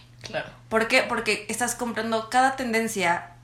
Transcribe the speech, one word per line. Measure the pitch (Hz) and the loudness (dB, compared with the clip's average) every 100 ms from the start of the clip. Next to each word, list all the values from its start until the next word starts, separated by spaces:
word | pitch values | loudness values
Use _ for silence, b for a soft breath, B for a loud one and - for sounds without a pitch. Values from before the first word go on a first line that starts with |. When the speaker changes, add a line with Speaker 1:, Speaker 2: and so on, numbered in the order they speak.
| - - | -20 -18
Speaker 1:
Claro. | - 151 - - - | -10 -8 -8 -14 -2
Speaker 2:
¿Por | 220 226 | 0 4
qué? | 254 | 2
Porque | - 226 220 202 - | 2 0 0 -2 -4
estás | 214 240 | -4 -2
comprando | - 240 220 226 226 220 | -2 -6 -4 -2 -2 2
cada | 254 262 269 | 4 4 2
tendencia | 247 226 226 208 175 175 - - | 0 0 0 0 2 0 -2 -16